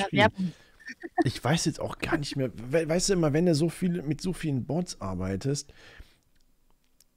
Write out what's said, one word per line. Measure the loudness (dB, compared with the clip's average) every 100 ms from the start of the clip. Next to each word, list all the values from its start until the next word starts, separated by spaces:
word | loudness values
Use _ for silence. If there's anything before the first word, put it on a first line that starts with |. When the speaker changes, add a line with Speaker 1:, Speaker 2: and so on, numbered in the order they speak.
Speaker 1:
geschrieben. | 2 4
Speaker 2:
Werbung. | 4 4 -4 -6 -18 -20 -18 -14 -6 0
Speaker 1:
Ich | 0 0
weiß | 0 0 0
jetzt | -2
auch | -6 -6
gar | -4 -2
nicht | -2
mehr, | -4 -4
we-, | -6 -2 0 0
weißt | 0 2
du |
immer, | 2 4
wenn | 4 4
du |
so | 4 2
viel, | 0 -2 0
mit | -2 -2
so | -4
vielen | -4 -2 -2 -2
Boards | -4 -4 -6
arbeitest, | -6 -4 -2 -2 -2 -4 -6 -16 -20 -20 -20 _ _ _ _ _ _ _ _ _ _